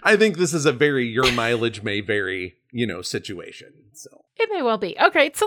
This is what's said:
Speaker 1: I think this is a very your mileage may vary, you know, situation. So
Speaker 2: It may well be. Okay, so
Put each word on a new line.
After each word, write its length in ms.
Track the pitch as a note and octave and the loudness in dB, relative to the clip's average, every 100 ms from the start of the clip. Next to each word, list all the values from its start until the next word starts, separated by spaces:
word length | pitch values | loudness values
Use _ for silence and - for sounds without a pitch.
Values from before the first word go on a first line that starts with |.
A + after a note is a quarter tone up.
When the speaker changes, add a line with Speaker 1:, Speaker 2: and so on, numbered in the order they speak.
Speaker 1:
I 140 | - G#3 | 2 4
think 220 | A3 E3+ | 4 2
this 160 | E3+ | 0
is 120 | E3 D3 | 2 0
a 60 | |
very 340 | B2 D3 C3+ A#2+ | 2 2 2 0
your 240 | A2 B2+ | 0 0
mileage 500 | A#2+ A#2 A#2 A#2 G#2 | 2 0 0 0 -4
may 160 | G#2+ G2+ | -4 -4
vary, 560 | G2+ G#2 F#2+ F#2+ F2+ _ _ | -2 -2 -2 -6 -8 _ _
you 160 | A#2 A2+ | -4 -4
know, 140 | F2 | -4
situation. 720 | - G#2 - F2 - - - _ _ | -6 -8 -8 -12 -14 -20 -20 _ _
So 320 | - - _ _ - | -20 -20 _ _ -6
Speaker 2:
It 120 | A4 | -4
may 100 | F#4+ | -2
well 160 | A#3+ G#3+ | -2 -2
be. 180 | F#3 - | -4 2
Okay, 300 | - E4 D4 | 2 4 0
so 100 | - | 0